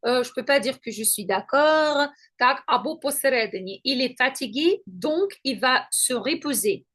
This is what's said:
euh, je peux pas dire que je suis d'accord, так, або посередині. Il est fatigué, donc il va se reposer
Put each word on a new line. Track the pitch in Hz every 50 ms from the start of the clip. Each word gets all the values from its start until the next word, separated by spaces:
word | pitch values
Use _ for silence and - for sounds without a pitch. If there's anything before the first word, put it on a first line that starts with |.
| -
euh, | 233 247 254 247
je | 240 -
peux | - 247
pas | - 277 277
dire | - 247 262 -
que | _ 240
je | 208 208 220
suis | 214 - - 208
d'accord, | 180 190 196 220 - - 277 294 311 311 311 311 302 294 285 294 285 - _ _ _ _
так, | _ 247 247 269 269 -
або | - - 247 196 302 311 320
посередині. | - 285 277 - - 269 262 240 220 202 - 190 185 185 196 - _
Il | 262 277 247
est | 262 240 254
fatigué, | - 254 269 262 - 277 220 202 262 311 339 403 403 -
donc | - 185 180 175 302 302 339 392 392 - _ _
il | 262 262 196
va | 208 254 254 - - -
se | - - - - 254
reposer | 240 - 254 320 - - 294 277 208 - 208 196 131 _ _ _